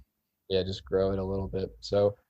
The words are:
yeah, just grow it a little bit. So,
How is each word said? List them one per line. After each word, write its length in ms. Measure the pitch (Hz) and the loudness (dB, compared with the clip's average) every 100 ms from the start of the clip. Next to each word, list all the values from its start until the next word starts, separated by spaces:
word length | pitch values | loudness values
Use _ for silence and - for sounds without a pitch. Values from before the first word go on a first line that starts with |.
| - _ _ _ - | -20 _ _ _ -2
yeah, 140 | 95 | 0
just 200 | 92 95 | 0 -4
grow 300 | - 95 95 | -2 0 2
it 60 | 98 | 0
a 40 | |
little 240 | 95 98 92 | -2 -4 -4
bit. 220 | 95 95 - | -4 -6 -8
So, 380 | - 101 104 - _ | -2 2 2 0 _